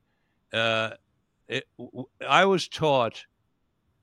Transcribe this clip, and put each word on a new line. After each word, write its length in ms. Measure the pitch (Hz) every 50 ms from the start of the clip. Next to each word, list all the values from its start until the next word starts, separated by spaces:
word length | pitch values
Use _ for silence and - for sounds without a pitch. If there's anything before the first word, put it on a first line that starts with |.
| _ _ _ _ _ _ _ _ _ _ -
uh, 380 | 113 113 113 113 110 113 110 110 - _ _ _ _ _ _ _ _ _ -
it, 160 | 117 131 - _ _ -
w-, 280 | 123 - - 123 131 - _ - 131
I 200 | 131 139 160 185
was 240 | 196 196 170 - -
taught 560 | - - 156 151 143 131 117 110 - - - _ _ _ _ _ _ _ _ _ _ _ _ _ _ _